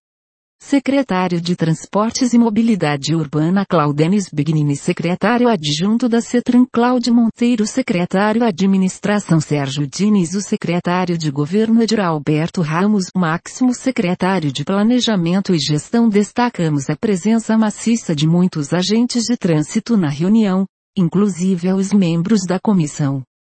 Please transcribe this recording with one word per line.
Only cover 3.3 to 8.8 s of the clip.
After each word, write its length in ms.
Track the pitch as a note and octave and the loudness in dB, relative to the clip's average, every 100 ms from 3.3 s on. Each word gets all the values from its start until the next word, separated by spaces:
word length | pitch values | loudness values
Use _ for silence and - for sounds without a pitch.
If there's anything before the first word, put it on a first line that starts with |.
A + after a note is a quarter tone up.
| D3+ D#3 G3 | -2 0 0
Claudenis 640 | G3 F3 D3 D3 D#3+ G#3 F#3+ | 0 0 2 0 0 0 -2
Bignini, 420 | D3 D3 D#3 D3 C#3+ | -4 -2 0 0 -2
secretário 720 | - F3 E3+ F3+ G3 A#3+ A#3+ | -4 -4 -4 -2 0 2 2
adjunto 640 | G#3+ D3+ D3+ F#3+ A3+ B3+ | 0 -2 -2 0 0 0
da 100 | A#3 | 0
cetran, 460 | A3 A#3+ - B3 B3 | 0 -2 2 2 2
Cláudio 400 | A#3 A#3+ B3+ A#3+ | 2 0 0 2
Monteiro, 520 | A#3 A3+ - A#3+ B3 G#3+ | 2 2 0 0 0 -2
secretário 760 | - C4 F#3+ F3 F#3 G#3 A3 | -2 -2 -2 0 0 0 2
Administração, 960 | A#3+ D#3+ F#3+ G3 | 0 0 2 2